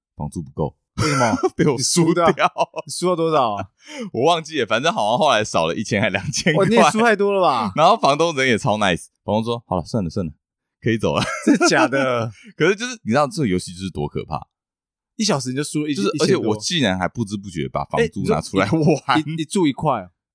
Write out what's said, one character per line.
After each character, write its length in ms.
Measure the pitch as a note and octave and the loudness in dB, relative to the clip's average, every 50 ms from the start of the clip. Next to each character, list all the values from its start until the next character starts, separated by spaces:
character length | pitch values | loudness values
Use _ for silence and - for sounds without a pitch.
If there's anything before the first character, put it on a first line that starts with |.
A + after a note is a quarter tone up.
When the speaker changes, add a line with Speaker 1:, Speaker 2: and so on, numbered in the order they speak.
| _ _ _ | _ _ _
Speaker 1:
房 120 | - D2+ D2+ | -10 -10 -8
租 140 | - F2+ | -8 -10
不 80 | D2+ C2+ | -12 -10
够。 260 | - D#2+ D#2 C#2 - _ _ _ _ | -8 -6 -6 -6 -8 _ _ _ _
Speaker 2:
为 120 | - - D3+ | -4 -2 0
什 100 | C#3+ C3 | 0 0
么？ 180 | B2+ A2+ - - - | 0 0 0 0 -2
Speaker 1:
<laughs> 80 | - - | -2 0
被 100 | - C3+ | 0 0
我 100 | D#3 B2+ | 0 0
输 380 | B2 C3 - - F3 E3 D#3+ F3 | 0 -2 0 2 2 2 2 2
掉。 100 | F3 E3+ D#3 | 4 2 2
Speaker 2:
你 40 | |
输 40 | D3 | 2
掉。 160 | C#3+ D3+ - - - E3 - - D#3 - | 2 0 0 0 -2 -4 -4 -6 -10 -12
你 60 | D3 | -10
输 140 | - - F3 | -6 -2 -2
到 100 | F3+ F3+ | 0 0
多 160 | D#3+ E3 E3 | 0 2 2
少 220 | D#3 D3 B2+ A2 G#2 | 2 2 2 2 -2
啊？ 160 | G2 F#2+ - _ _ _ D4 | -4 -8 -10 _ _ _ -16
Speaker 1:
<laughs> 240 | D4+ C#4+ A#3 F3+ - | -12 -12 -10 -6 -2
我 80 | A2 | 2
忘 180 | C3 E3 F3 D#3+ | 2 2 2 2
记 180 | D#3 D#3+ D#3+ C#3+ | -2 -4 -4 -2
了， 60 | A#2 | 0
反 140 | F#2 G#2+ A#2 | 0 0 2
正 120 | C3+ E3 | 2 0
好 180 | A3 - G#2+ G#2 | 0 0 2 2
像 80 | A#2+ - | 2 2
后 140 | D#3 C#3+ | 4 4
来 100 | A#2+ G#2+ | 4 2
少 240 | G#2+ - - F#2 D#2+ | 2 0 0 0 0
了 80 | E2 - | 0 0
一 80 | G#2+ | -4
千 180 | G#2 - A#2 G2 | -2 -2 0 0
还 80 | A2 G#2 | 0 0
两 160 | F#2 G2 F2 - | -2 -2 -4 -4
千 240 | - - - D#3 D3+ | -4 -2 -2 0 2
块。 80 | F#3+ | 2
Speaker 2:
哇， 60 | G3 G3 | 2 4
你 80 | A3+ | 6
也 60 | A#3 F3 D3 | 6 6 6
输 100 | A3 G#3+ | 4 4
太 160 | A#3 A#3 G#3+ | 4 4 4
多 160 | F#3+ G3+ G3+ | 2 2 2
了 100 | G3+ G3 | 2 2
吧？ 300 | F3+ D#3 C3 A#2 G#2+ G2 - | 2 2 2 2 0 0 2
Speaker 1:
<laughs> 0 | |
然 100 | D3 D#3 | 4 4
后 120 | F#3 A3+ | 4 4
房 200 | A3 - C#3 C#3+ | 4 4 2 4
东 160 | D3 E3 E3+ D#3 | 2 2 0 0
人 100 | C3 C3 | 0 2
也 100 | C3 A2+ | 2 2
超 220 | G2 - A2 G#2 G#2+ | 2 0 0 0 2
nice， 280 | G#2 F#2+ F2 D#2+ - - _ _ _ | 2 0 0 0 -4 -10 _ _ _
房 100 | - G2+ | -2 -2
东 100 | A2 A2+ | -2 -2
说 160 | A#2 A#2 - - | -2 -6 -6 -6
：“好 100 | - F#2+ | -4 -4
了， 80 | F2+ D#2+ | -4 -4
算 200 | - - A2+ F#2 | -4 -4 -4 -4
了， 40 | E2 | -4
算 160 | - G#2 F2+ | -4 -6 -6
了， 80 | D2+ D2 _ _ _ _ _ _ _ _ _ | -6 -10 _ _ _ _ _ _ _ _ _
可 80 | - A2+ | -2 -2
以 40 | A2+ | -2
走 200 | A2 G#2 F2+ D2 | 0 0 0 0
了。” 60 | - - - - - - | 0 -2 -4 -6 0 2
Speaker 2:
真 100 | - C#4+ | 2 4
的 100 | G3 F4 E4 | 4 4 4
假 200 | E3+ - D#4 C4+ | 4 4 2 2
的？ 420 | C3 C3+ C3+ C3 B2 A#2+ A2+ A2+ G#2 - | 2 0 0 0 0 -2 -2 -4 -8 -14
Speaker 1:
<laughs> 120 | - A3 - | -20 -12 -4
可 120 | - D3+ F3+ | 0 2 2
是 80 | G3+ | 2
就 100 | F#3+ A#3+ | 0 -4
是， 100 | B3 B3 - | -8 -10 -6
你 80 | - G#2+ | -2 0
知 60 | A2+ | 2
道 100 | C#3+ D3+ | 2 2
这 160 | C3+ A2+ D#3+ | 0 0 -2
个 60 | C#3+ G2+ | 0 0
游 100 | F2+ F2+ | 0 0
戏 140 | - - | -2 -6
就 80 | F2 F2 | -10 -10
是 100 | F#2+ F#2 | -10 -8
多 160 | - D2+ D2 | -6 -6 -6
可 180 | D2 - - - | -6 -6 -8 -8
怕。 240 | - D#2 - - - _ _ _ _ _ _ _ _ _ _ _ _ _ | -8 -8 -10 -10 -14 _ _ _ _ _ _ _ _ _ _ _ _ _
Speaker 2:
一 60 | - | -4
小 160 | A3 - E3+ C3+ | -2 -2 -2 -2
时 120 | A#2 B2+ | -4 -4
你 60 | B2+ | -6
就 60 | C3+ | -6
输 220 | D3 - - D3+ D3+ | -6 -4 -4 -4 -4
了 40 | D3+ | -4
一-， 60 | C#3 | -2
Speaker 1:
就 80 | F#3+ | -2
是， 60 | G3+ - | -2 -2
Speaker 2:
一 100 | D3+ C#3+ | 0 0
千 0 | |
多。 60 | D#3 | 0
Speaker 1:
而 20 | |
且 100 | C#3+ B2+ A#2 G#2 A2 | 2 2 2 0 -2
我 80 | G#2 | -2
竟 240 | G#2 - - F3+ E3 | -4 -4 -4 0 0
然 180 | B2+ G2 F#2 F#2 | 0 0 0 0
还 80 | F2+ E2 | -4 -4
不 160 | - A#2+ A2+ | -4 -6 -6
知 120 | F#2+ G#2 | -6 -6
不 120 | G2+ G2 G2 | -8 -10 -8
觉 200 | F2 E2 C2+ B1+ | -8 -6 -6 -4
把 160 | B1+ C#2+ C#2+ | -6 -6 -6
房 160 | - - - A#3 - | -4 -2 -2 -2 -2
租 120 | - G2 F#2 | -4 -4 -2
拿 160 | - - D#2+ | -2 -2 -2
出 160 | - - - F#2+ | -4 -2 -2 -2
来 80 | F#2+ | 0
Speaker 2:
哎， 40 | - | 0
你 120 | - D#3+ D3 | 2 2 2
说 100 | F3+ D#3 - - | 2 2 2 0
Speaker 1:
玩。 120 | - C3 D#3 | 0 0 0
Speaker 2:
一-， 120 | D#3 C#3+ E3 E3 | 0 -2 -6 -6
一 20 | D3+ | -6
注 220 | - - G3+ E3+ | -2 0 0 2
一 60 | C#3+ | 0
块 280 | B2+ - - D3+ C3 G#2+ | 0 0 -2 -2 -2 -2
啊？ 100 | F2+ F2 _ _ _ _ | -6 -10 _ _ _ _